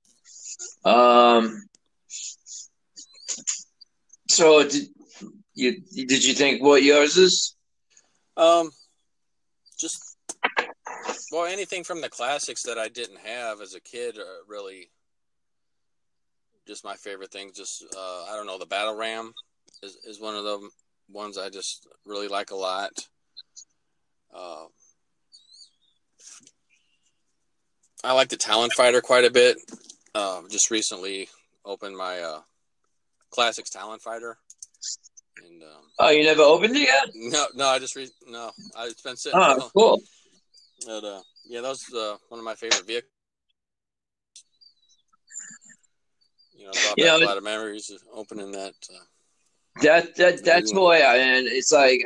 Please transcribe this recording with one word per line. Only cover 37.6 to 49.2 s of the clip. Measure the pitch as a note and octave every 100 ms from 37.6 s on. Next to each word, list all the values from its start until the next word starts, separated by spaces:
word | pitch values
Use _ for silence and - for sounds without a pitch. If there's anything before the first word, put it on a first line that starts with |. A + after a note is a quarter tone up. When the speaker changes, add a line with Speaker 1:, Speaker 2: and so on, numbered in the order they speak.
| C#3
Speaker 2:
I | C3
just | C3 C#3
re-, | C3 _ C3
no, | A#2 A2+ - - A2+
I, | A#2
it's | A2+
been | C3+ B2
sitting | - F3
Speaker 1:
Oh, | E3+ C3
Speaker 2:
for | B2
Speaker 1:
cool. | F#3+ A3 - - _ _ _ _ _ _ _ A2+
Speaker 2:
But, | A2
uh, | G#2 G2 - _ _
yeah, | A#2+
that | B2+
was, | C3+ -
uh, | B2 G#2+ G#2 _
one | A#2
of | A2+
my | G#2+
favorite | A2+ A#2 A2+
vehicles. | A#2 - _ _ _ _ _ _ _ _ _ _ _ _ - _ _ _ _ _ _ _ _ _ - - - _ _ _ _ _ _ _ _ _ -
You | G2+
know, |
brought | F#2+ G#2+ G#2
Speaker 1:
You | E3
Speaker 2:
back | D#3+
Speaker 1:
know, | E3
Speaker 2:
a |
lot | G2
of |
memories | G#2 G#2+ A2 G#2 G#2
of | G2 F#2
opening | A2+ G#2 G#2+ G2
that. | G2 G2 - -
Uh, | F2+ _ _